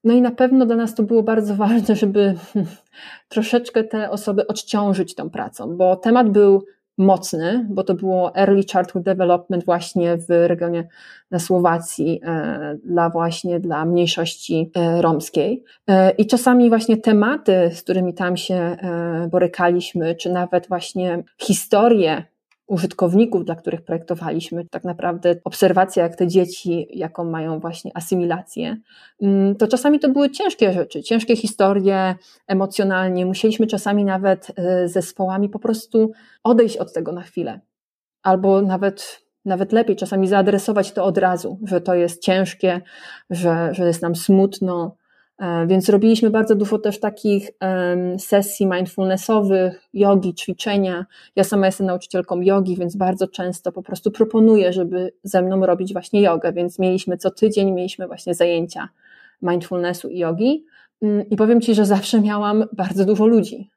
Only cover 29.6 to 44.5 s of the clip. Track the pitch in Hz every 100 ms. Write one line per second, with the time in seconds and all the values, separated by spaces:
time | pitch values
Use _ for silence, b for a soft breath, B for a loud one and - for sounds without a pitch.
29.6 | 220 247 285 294 294 277 285 277 403 -
30.6 | 208 185 175 147 - 226 220 226 214 -
31.6 | 196 202 190 190 185 185 b b - 190
32.6 | 196 - 196 185 185 180 180 190 220 220
33.6 | 220 214 208 202 196 190 196 185 - -
34.6 | 175 180 180 180 170 - 185 190 202 214
35.6 | 226 220 - 226 220 B B B 226 233
36.6 | 233 - 185 - 156 175 175 - 147 107
37.6 | _ _ _ _ _ _ 196 185 196 190
38.6 | 202 185 196 196 - - _ _ 196 185
39.6 | 196 220 226 196 185 196 190 196 196 196
40.6 | 214 208 196 - 190 175 185 175 - 190
41.6 | 208 180 180 180 170 170 - 190 185 -
42.6 | 190 180 B B B B _ 175 175 165
43.6 | 170 180 175 170 170 170 - 190 196